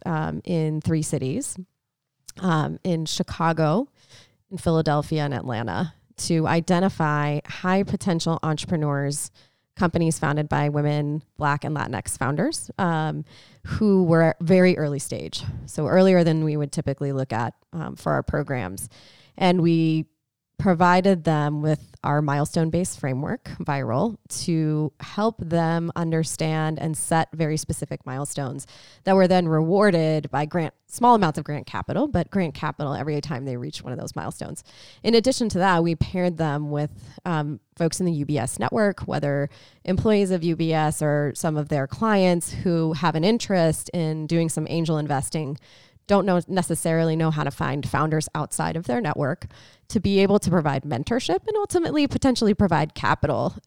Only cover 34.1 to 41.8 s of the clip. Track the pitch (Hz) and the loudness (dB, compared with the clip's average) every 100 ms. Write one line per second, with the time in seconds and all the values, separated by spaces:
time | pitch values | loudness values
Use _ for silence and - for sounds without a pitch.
34.1 | - 85 - - 160 - - - - - | -10 -10 -10 -12 -12 -18 -20 -20 -6 2
35.1 | 233 233 269 226 180 190 175 170 165 - | 4 4 2 0 2 4 4 2 0 -2
36.1 | 190 180 160 160 147 147 147 147 - - | 0 -2 0 -2 -2 -4 -4 -4 -8 -20
37.1 | - - 160 147 151 _ - 165 - 180 | -12 -4 -4 -4 -8 _ -4 -2 0 0
38.1 | 156 143 151 120 - - 226 208 190 - | 0 0 -2 -2 -4 -2 0 0 0 -4
39.1 | 147 147 143 143 - - _ - 185 226 | -2 0 0 -2 -8 -20 _ -2 0 4
40.1 | 214 196 185 165 160 165 160 156 165 151 | 4 4 0 0 0 0 2 0 0 0
41.1 | 147 147 - 170 151 147 147 | 2 0 -2 -2 -2 -2 -2